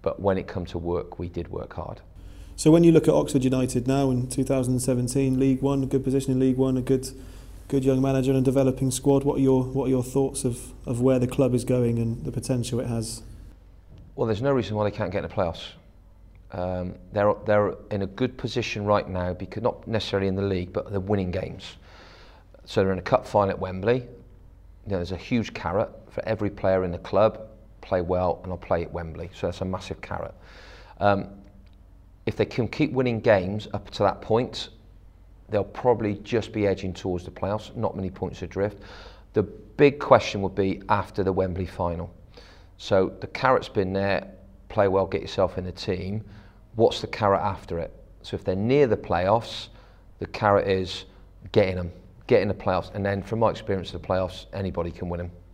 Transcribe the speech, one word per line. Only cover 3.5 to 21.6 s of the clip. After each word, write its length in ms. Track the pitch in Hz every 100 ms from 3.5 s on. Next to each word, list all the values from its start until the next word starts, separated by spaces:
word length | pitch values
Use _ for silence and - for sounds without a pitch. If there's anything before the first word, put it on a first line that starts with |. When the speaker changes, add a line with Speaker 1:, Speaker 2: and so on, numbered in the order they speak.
| 131 127 123 120
Speaker 2:
now 220 | 135 139
in 180 | 123 127
two 160 | -
thousand 340 | 131 135 123 127
seventeen, 600 | 127 123 120 143 135 131
League 220 | 135 131
One, 200 | 135 139
a 40 | 131
good 180 | 135
position 260 | 131 135 135
in 80 | 131
League 200 | 131 131
One, 180 | 131 131
a 60 |
good, 260 | 123 131 127 - - - - - -
good 180 | 139 131
young 160 | 131
manager 280 | 135 135 131
and 80 | 135
a 40 |
developing 480 | 131 131 131 127 135
squad, 340 | 123 143 139
what 140 | 139 139
are 20 |
your, 220 | 135 131
what 220 | 127 131 131
are 20 |
your 140 | 127
thoughts 400 | 123 139 135 -
of, 300 | 127 117 - - -
of 140 | 120
where 180 | 127 131
the 80 | 123
club 280 | - 131
is 100 | 123
going 340 | 127 127 120 117
and 240 | 113 117 139
the 40 |
potential 500 | 117 - 127 117 117
it 60 | 120
has? 360 | 117 113 - - - - - - - - - -
Speaker 1:
Well, 120 | - 120
there's 160 | 101
no 100 | 135
reason 240 | 135 101 107
why 80 |
they 100 | 104
can't 160 | - 101
get 140 | 95
in 60 | 80
the 40 |
playoffs. 340 | - 87 - - - - - - - - - -
Um, 420 | 92 90 90 90 - -
they're, 220 | 104 104 - -
they're 280 | 104 101 - -
in 120 | 104
a 40 | 98
good 300 | - 127 -
position 480 | 117 127 113 110
right 240 | 101 104 -
now, 240 | 92 90
because 300 | 90 95 -
not 260 | 117 - -
necessarily 400 | 107 - 98 98
in 80 | 95
the 60 |
league, 300 | 98 92 90
but 180 | 90 -
they're 100 | 101
winning 300 | 95 101 90
games. 460 | 92 - 87